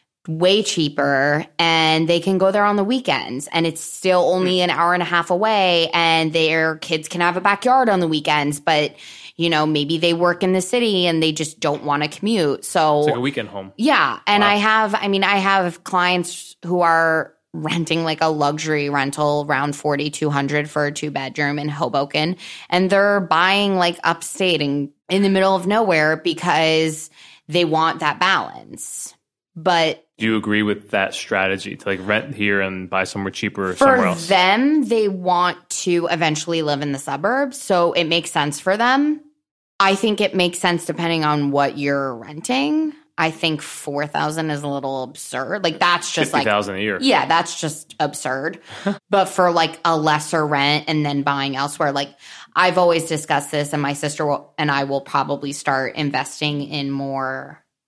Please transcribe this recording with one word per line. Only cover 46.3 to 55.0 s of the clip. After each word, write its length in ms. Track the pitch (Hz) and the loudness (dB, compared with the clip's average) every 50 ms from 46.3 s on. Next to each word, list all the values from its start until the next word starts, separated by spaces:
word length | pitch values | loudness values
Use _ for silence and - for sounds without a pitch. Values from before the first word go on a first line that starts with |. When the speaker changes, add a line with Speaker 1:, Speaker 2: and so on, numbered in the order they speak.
| 160 | 0
Speaker 1:
like, 100 | 147 139 | 0 2
Speaker 2:
Fifty 40 | 110 | 2
thousand 260 | 104 104 104 104 95 95 | 2 2 0 -2 -4 -4
a 40 | |
year. 160 | 104 107 98 90 | -2 -2 -2 0
Speaker 1:
Yeah, 280 | 165 269 208 156 135 139 | 2 2 2 2 2 2
that's 320 | 160 170 175 - - - | 2 2 0 -2 -4 -6
just 320 | - 151 151 - - - - - | -6 -6 -6 -8 -12 -12 -6 -4
absurd. 600 | 156 143 147 - - 131 131 135 143 165 190 - - - - - - | -4 -4 -4 -4 -6 -6 -4 -4 -6 -6 -8 -10 -16 -18 -12 -8 -6
<laughs> 140 | 196 202 - _ - | -6 -6 -6 _ 0
But 140 | 190 196 - | 2 2 2
for, 260 | - - - 180 175 | 2 2 2 4 4
like, 260 | 170 170 165 160 - - - | 4 4 2 2 0 -2 0
a 100 | 170 165 | 0 2
lesser 500 | 156 151 156 151 151 151 - - 160 156 | 2 2 2 2 2 0 0 -2 0 0
rent 400 | 147 147 139 139 143 147 151 147 - | 2 2 2 2 2 2 0 0 0
and 180 | 156 151 151 | 0 0 0
then 160 | 143 143 143 | 0 0 0
buying 340 | 139 143 143 139 139 139 135 | 0 0 0 0 -2 -4 -2
elsewhere, 360 | 131 139 147 - - 160 143 | -2 -4 -4 -2 -2 -2 0
like, 180 | 139 143 143 143 - _ - - - - - - - | 0 0 -4 -4 -8 _ -20 -20 -20 -20 -16 -4 0
I've 240 | - 185 185 175 185 | 2 4 4 4 4
always 260 | 180 175 170 165 165 - | 4 4 4 2 0 -2
discussed 440 | 165 151 151 - 151 143 143 - | -4 -4 -2 0 -2 -2 -2 -2
this, 200 | - 147 147 147 - | -2 -2 -2 -2 -2
and 80 | 147 143 | -2 -2
my 100 | 139 143 | -2 -4
sister 320 | 143 - 147 151 - 160 | -4 -4 -6 -4 -2 -2
will, 280 | 147 143 139 - - _ - | -2 -2 -4 -6 -8 _ -4
and 140 | 151 147 | 0 0
I 140 | 139 139 139 | 2 0 0
will 160 | 139 139 139 | 0 -2 -4